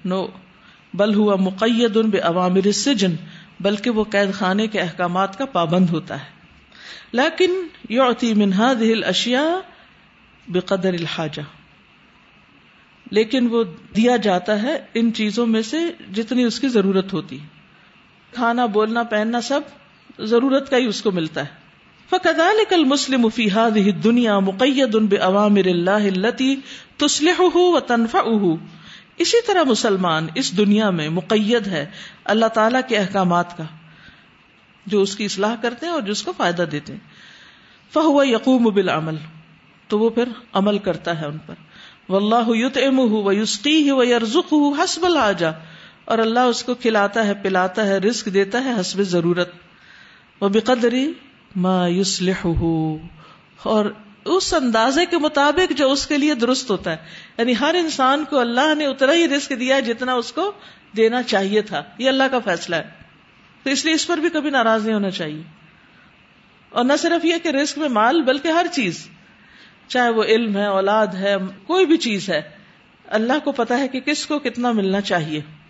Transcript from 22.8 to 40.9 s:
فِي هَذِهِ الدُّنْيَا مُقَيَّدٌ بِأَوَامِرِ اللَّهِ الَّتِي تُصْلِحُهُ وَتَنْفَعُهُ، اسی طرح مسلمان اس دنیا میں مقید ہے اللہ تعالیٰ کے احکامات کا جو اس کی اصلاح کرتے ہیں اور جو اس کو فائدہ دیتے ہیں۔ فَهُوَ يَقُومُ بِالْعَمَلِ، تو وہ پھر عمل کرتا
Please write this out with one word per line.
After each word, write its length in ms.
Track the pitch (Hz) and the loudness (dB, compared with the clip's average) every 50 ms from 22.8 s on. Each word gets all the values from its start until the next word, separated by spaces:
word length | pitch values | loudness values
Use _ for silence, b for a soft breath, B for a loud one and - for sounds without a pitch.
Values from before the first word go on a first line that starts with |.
| 302 254 277 277 - 262 262 254 233 220 | 4 2 2 0 0 0 0 2 2 2
فِي 140 | - 240 220 | 2 0 0
هَذِهِ 480 | 208 185 226 226 233 214 214 190 208 | 0 2 2 2 2 2 2 2 2
الدُّنْيَا 460 | 190 160 151 220 240 240 240 220 202 196 | 0 2 2 2 4 4 2 2 2 2
مُقَيَّدٌ 640 | 196 190 190 190 254 285 262 269 269 233 214 220 | 0 0 0 2 2 2 4 2 2 2 2 2
بِأَوَامِرِ 680 | 220 202 196 202 - 185 190 202 208 208 208 202 180 185 | 2 2 2 2 2 2 4 4 4 4 4 4 4 2
اللَّهِ 400 | 180 175 170 180 202 214 208 202 185 | 2 2 2 2 2 2 0 0 0
الَّتِي 400 | 185 196 233 240 240 262 269 269 269 B B B B B B B | 0 -2 -2 -2 0 0 0 0 -2 B B B B B B B
تُصْلِحُهُ 560 | - 294 285 - - 294 349 349 339 370 349 - | -2 -2 0 0 2 2 2 2 4 2 2 4
وَتَنْفَعُهُ، 1000 | 349 359 359 339 269 - - 240 233 226 226 - 392 - 226 226 214 196 175 160 165 - B B B B B B B B B _ - | 4 4 4 4 2 2 2 0 2 2 2 0 0 2 2 0 2 2 0 0 -2 -6 B B B B B B B B B _ -4
اسی 240 | 339 - - 466 | -2 2 2 2
طرح 200 | 466 - 392 370 | 2 2 2 2
مسلمان 640 | 311 269 226 - - 220 196 190 185 175 160 160 160 - 165 | 4 2 2 2 2 0 0 0 0 0 0 0 -2 -4 -6
اس 220 | - 269 - 180 | -4 -6 -2 0
دنیا 340 | 190 208 202 208 214 220 202 | 2 2 4 4 2 2 0
میں 180 | 180 165 151 151 | 0 -2 -2 -4
مقید 580 | 165 185 180 - 226 214 208 202 240 233 220 | -4 -6 -2 0 0 0 2 0 0 0 -2
ہے 240 | 202 185 151 139 - B B B B B B B | -4 -6 -6 -6 -8 B B B B B B B
اللہ 220 | - 208 220 226 | -2 0 2 2
تعالیٰ 340 | 226 226 226 214 226 240 262 254 254 | 2 2 2 2 2 2 0 -2 0
کے 80 | 233 | -2
احکامات 600 | 208 196 180 202 196 185 180 175 175 175 170 - | -2 -2 0 0 0 2 2 2 0 0 -2 -8
کا 80 | - 160 156 - - B B B B B B B B B B B B _ _ _ _ _ _ _ _ _ | -14 -14 -14 -14 -20 B B B B B B B B B B B B _ _ _ _ _ _ _ _ _
جو 160 | 196 202 202 | -2 0 0
اس 140 | 196 196 196 | 0 0 -2
کی 80 | - 214 | -6 -6
اصلاح 300 | 196 190 185 202 214 233 220 | -6 -4 -2 -2 -2 -2 -4
کرتے 240 | 233 240 247 247 311 | -6 -6 -6 -6 -8
ہیں 60 | 339 | -6
اور 100 | 339 302 | -4 -4
جو 100 | 220 190 | -4 -4
اس 100 | 208 - | -6 -6
کو 100 | - 349 370 | -6 -8 -6
فائدہ 260 | - 214 175 175 170 | -2 -2 -2 0 -2
دیتے 300 | 175 160 147 147 - - | -4 -4 -4 -10 -10 -10
ہیں۔ 80 | 139 - - B B B B B B B B B B B B B B B B _ | -16 -16 -18 B B B B B B B B B B B B B B B B _
فَهُوَ 320 | - 311 320 320 277 285 277 | -2 2 2 4 4 4 4
يَقُومُ 480 | 269 226 214 - 262 262 247 233 220 | 4 2 0 2 2 2 4 4 2
بِالْعَمَلِ، 460 | 190 202 185 185 131 156 160 160 160 151 - - - - - _ - _ _ _ _ _ _ _ | 2 2 0 0 -2 -2 -4 -6 -8 -8 -12 -16 -20 -20 -20 _ -20 _ _ _ _ _ _ _
تو 100 | 208 208 | -2 0
وہ 120 | 226 233 | 0 0
پھر 140 | 226 233 240 247 226 - - _ | 0 0 -4 -4 -6 -14 -18 _
عمل 260 | - 190 196 208 208 196 | -2 0 0 2 0 0
کرتا 420 | 196 190 | -2 -4